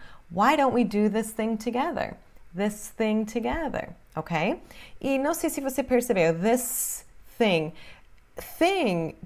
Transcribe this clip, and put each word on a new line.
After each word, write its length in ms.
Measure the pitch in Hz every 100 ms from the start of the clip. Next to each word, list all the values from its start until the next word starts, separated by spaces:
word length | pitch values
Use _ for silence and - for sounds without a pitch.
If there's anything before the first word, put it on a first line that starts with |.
| - - -
Why 240 | 170 233 302
don't 180 | 269
we 100 | 240
do 260 | 240 208 214
this 220 | 214 220
thing 260 | - 220 220
together? 580 | 247 240 330 262 - - - - - 170
This 380 | 208 208 - -
thing 280 | 220 220 214
together, 640 | 240 233 311 302 - - - - 160
ok? 440 | - 165 185 349 - - - -
E 200 | 269 269
não 140 | 285
sei 160 | 330 320
se 120 | -
você 220 | 269 262
percebeu, 500 | 269 254 247 190 165 165
this 680 | 208 247 - - - - - - - -
thing. 360 | 220 170 156 - - - - - - - - -
Thing, 580 | 339 392 247 170 160 -